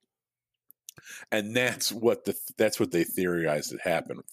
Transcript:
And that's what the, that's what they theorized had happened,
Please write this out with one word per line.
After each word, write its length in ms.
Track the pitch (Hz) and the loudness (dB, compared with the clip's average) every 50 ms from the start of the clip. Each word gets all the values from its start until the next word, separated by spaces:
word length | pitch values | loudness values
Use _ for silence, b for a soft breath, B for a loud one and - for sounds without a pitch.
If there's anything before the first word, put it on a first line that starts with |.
| _ _ _ _ _ _ _ _ _ _ _ _ _ _ _ _ _ - - B B B B B B B | _ _ _ _ _ _ _ _ _ _ _ _ _ _ _ _ _ -20 -20 B B B B B B B
And 240 | 113 107 101 104 113 | -2 -2 -2 0 0
that's 360 | 123 127 120 110 - - - | 2 2 2 0 0 -2 -4
what 340 | 101 113 110 117 104 - - | -2 2 4 4 4 4 0
the, 100 | 101 98 - - - - - | -4 -4 -4 -8 -10 0 2
that's 220 | 110 104 - - | 2 2 4 2
what 120 | 107 90 | 0 2
they 120 | 87 85 85 | 2 2 0
theorized 680 | - - 95 92 90 87 85 82 78 76 76 - - | 2 0 0 0 2 2 2 2 2 0 0 -2 -4
had 100 | - - | -8 -4
happened, 400 | - 92 82 78 - - 65 - - - | -2 0 0 0 -2 -4 -10 -12 -12 -6